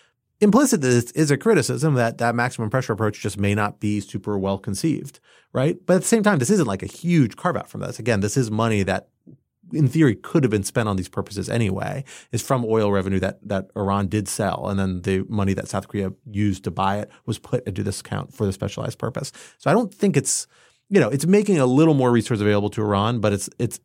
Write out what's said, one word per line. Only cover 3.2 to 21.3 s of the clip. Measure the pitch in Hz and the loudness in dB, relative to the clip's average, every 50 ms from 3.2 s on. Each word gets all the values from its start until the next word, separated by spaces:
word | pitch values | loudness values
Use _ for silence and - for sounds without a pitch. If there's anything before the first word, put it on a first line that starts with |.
just | - 107 92 101 | -6 -6 -4 -2
may | 101 101 101 | 0 0 2
not | 107 104 104 - _ | 2 0 -2 -4 _
be | - 104 104 104 | -4 -2 -2 -2
super | 95 - - 107 - 107 104 | -4 -6 -10 -8 -6 -4 -4
well | 98 95 98 98 98 | -2 -2 -2 -4 -4
conceived, | - - 98 - - 160 143 - - 139 - _ _ _ _ _ _ _ - | -6 -6 -6 -4 -2 -2 -2 -4 -6 -12 -18 _ _ _ _ _ _ _ -4
right? | 123 131 156 - - _ | -2 -2 -2 -2 -2 _
But | - 180 | 0 2
at | 185 | 2
the | 185 - | 2 2
same | 233 226 | 0 2
time, | 202 208 202 147 | 2 2 2 2
this | 123 117 | 2 2
isn't, | 208 208 151 113 | 2 2 2 0
like, | 95 95 | -2 -4
a | - | -8
huge | - - - - 170 175 160 131 107 - | -10 -12 -6 -2 2 4 4 4 2 0
carve | - - 180 151 | -4 -4 -4 -4
out | 110 - - | -4 -6 -10
from | - 101 | -10 -10
this. | 95 - - - | -8 -8 -10 -4
Again, | 107 120 113 98 | -2 0 0 2
this | 98 104 - | 0 0 0
is | 139 123 107 | 0 0 0
money | 107 107 113 113 110 101 | 0 0 0 2 2 0
that | 95 92 92 92 - _ _ _ _ - - _ _ _ _ _ _ - | 0 0 -2 -4 -6 _ _ _ _ -20 -20 _ _ _ _ _ _ -8
in | - 156 151 | -2 0 0
theory | 123 - 160 160 131 101 | 2 4 4 4 4 2
could | - - - - 170 | 0 -2 -2 0 2
have | 143 117 | 2 2
been | 107 101 95 | 2 0 -2
spent | - - 123 110 107 | -2 -2 -2 -2 0
on | 98 | -2
these | 92 90 - | -2 -4 -6
purposes | - 101 98 - 101 104 98 95 | -6 -8 -8 -8 -8 -8 -6 -4
anyway, | 101 120 113 98 95 98 - - 98 - 139 - - - - _ | -2 0 0 0 -2 -4 -4 -6 -6 -8 -10 -12 -16 -20 -10 _
is | - 113 | -8 -6
from | - - 139 127 120 | -2 -2 -2 -2 0
oil | 110 110 113 107 104 | 0 0 2 2 2
revenue | 101 98 92 98 95 95 | 2 0 0 0 -2 -2
that, | 90 98 101 - - | -2 -2 -4 -8 -8
that | 104 101 95 95 - - | -6 -6 -6 -6 -6 -6
Iran | - 101 98 98 101 101 90 | -4 -2 -2 0 0 -2 -2
did | 95 107 101 | -2 -4 -4
sell. | - - - 110 95 - - - 98 | -4 -4 -4 -2 -2 -4 -4 -4 -4
And | 101 98 | -2 -2
then | 95 95 92 90 | -2 -2 -4 -4
the | 90 98 95 95 95 - | -2 -2 -2 -2 -2 -4
money | 113 104 98 98 95 | -2 -2 0 0 0
that | - - - | -2 -4 -6
South | - 98 120 | -6 -6 -6
Korea | - - 104 98 92 - - _ - | -6 -6 -6 -6 -6 -8 -12 _ -8
used | 104 98 107 104 95 92 - | -4 -2 -2 -2 -2 -4 -6
to | 110 | -6
buy | 85 95 98 98 98 104 | -4 -2 -2 -2 -2 -4
it | 104 - - _ _ | -6 -10 -14 _ _
was | - 107 - | -8 -8 -8
put | - - - 123 - - | -6 -6 -6 -4 -4 -6
into | 92 104 101 | -6 -6 -4
this | 101 98 - | -6 -6 -8
account | - - 104 101 98 - - | -8 -8 -8 -8 -8 -10 -6
for | - 110 | -4 -4
the | 98 | -4
specialized | 98 - 101 98 - - - - - - | -2 -4 -6 -8 -6 -8 -8 -8 -8 -8
purpose. | - 110 - - - - - - - - _ _ | -8 -8 -6 -8 -10 -10 -12 -18 -20 -20 _ _
So | - 139 | -2 0
I | |
don't | 160 226 240 190 - | 2 2 0 -2 -2
think | - - 196 147 | -2 0 0 2
it's, | 143 - - - - - - _ _ _ _ _ _ _ - | 0 0 0 -2 -6 -6 -10 _ _ _ _ _ _ _ 0
you | 196 196 | 2 2
know, | 131 - | 4 2
it's | 131 135 147 | 0 0 2
making | 170 | 4